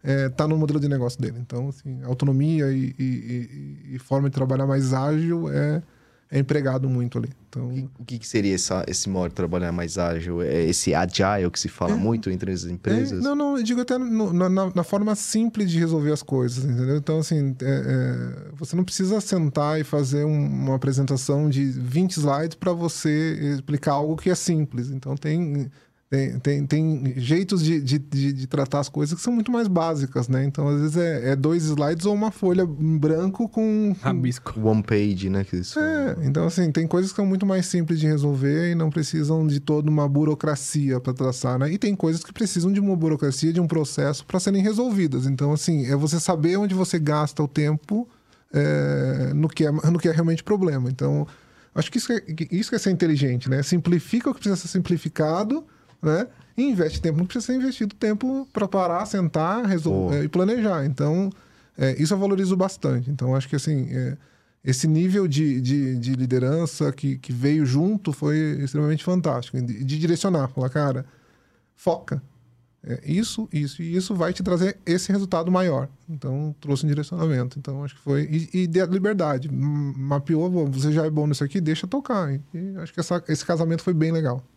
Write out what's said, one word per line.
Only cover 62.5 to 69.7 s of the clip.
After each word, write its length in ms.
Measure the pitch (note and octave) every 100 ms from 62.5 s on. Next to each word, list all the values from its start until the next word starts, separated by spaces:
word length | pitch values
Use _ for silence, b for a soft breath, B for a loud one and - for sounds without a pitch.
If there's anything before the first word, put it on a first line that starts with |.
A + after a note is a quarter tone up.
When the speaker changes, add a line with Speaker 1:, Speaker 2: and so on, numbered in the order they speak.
| F#3
Speaker 1:
bastante. 540 | F#3 - C#3+ B2 B2
Então, 240 | C#3+ B2+
acho 140 | C3 C3
que, 80 | D3
assim, 300 | D#3 D3 B2+
é, 260 | C3 B2+ C#3 b b b b
esse 220 | C3+ B2+ D#3+
nível 400 | D#3 F#3 G3 F#3
de, 340 | C#3+ D#3 C3
de, 360 | B2+ C#3+ C3+ B2+
de 160 | A#2+
liderança 800 | C3 B2+ B2+ B2+ D#3 E3 - D3
que, 240 | C#3 C#3 C3
que 140 | -
veio 320 | B2 C#3 D#3
junto 480 | C#3+ C3+ F3+ G#3+ F3
foi 240 | C#3 D3 D3+ D#3 C#3
extremamente 400 | C#3 D3 D3+ D#3
fantástico. 540 | - F3+ F3 B2+ A#2+ C3
De, 200 | B2